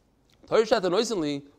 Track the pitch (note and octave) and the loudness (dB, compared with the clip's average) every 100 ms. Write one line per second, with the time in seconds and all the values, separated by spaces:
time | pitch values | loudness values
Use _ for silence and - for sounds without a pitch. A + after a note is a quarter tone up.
0 | _ _ _ _ - F#3 A3+ A#3 F3+ F3+ | _ _ _ _ -2 0 2 0 2 0
1 | B3 G#3 D3+ C#3+ C#3 | -2 -4 -4 -6 -10